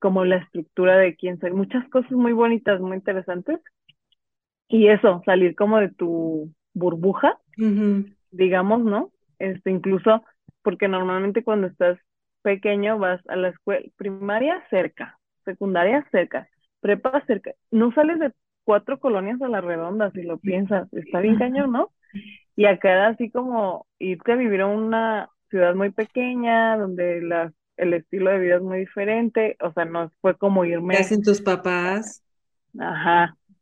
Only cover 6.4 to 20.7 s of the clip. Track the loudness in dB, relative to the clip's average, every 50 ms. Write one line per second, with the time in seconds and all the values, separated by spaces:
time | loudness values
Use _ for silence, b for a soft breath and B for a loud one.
6.4 | -8 -10 -16 _ _ _ -8 -4 -2 -2 -2 0 0 -2 0 2 2 0 0 0
7.4 | _ _ _ -2 0 0 2 2 2 2 0 0 -2 -6 -10 _ _ _ -2 0
8.4 | 0 2 2 2 2 2 2 2 2 0 0 -2 -4 -6 _ _ _ _ _ -8
9.4 | -8 -8 -6 -6 -4 -4 -4 -2 -2 -2 -2 0 4 4 2 2 b b b b
10.4 | _ _ -14 _ -4 -4 -4 -2 -2 -2 -2 -2 -2 -2 -2 -2 -2 -2 -2 -2
11.4 | -2 -2 -2 -2 -2 -4 -2 0 0 0 0 -2 _ _ _ _ _ _ _ _
12.4 | -2 -2 -2 -2 0 -2 -2 0 0 -2 -2 0 -2 -2 -2 -4 _ -8 -6 -4
13.4 | -4 -4 -4 -6 -6 -4 -4 -4 -4 -8 _ -12 -10 -10 -10 -8 -6 -4 -2 -2
14.4 | 0 -2 -4 -4 -6 -4 -2 -2 -2 -2 _ -12 -16 -16 -18 _ _ _ _ _
15.4 | -14 -12 -10 -6 -4 -2 0 0 2 2 2 0 -2 _ -2 -2 -2 -2 -4 -10
16.4 | -10 _ _ _ _ _ _ _ 0 0 0 0 0 0 -2 -2 0 -2 -4 -4
17.4 | -4 -10 -16 _ _ -2 0 2 2 2 4 2 2 2 2 0 -2 -4 -4 _
18.4 | _ _ _ _ -2 2 2 2 0 -2 -6 -4 -2 -2 -2 -2 -2 -4 -6 -6
19.4 | -4 -4 -4 -4 -4 -4 -6 -6 -6 -6 -4 -2 -4 -4 -4 -6 -10 -8 -8 -8
20.4 | -4 -4 -2 -2 -2 -2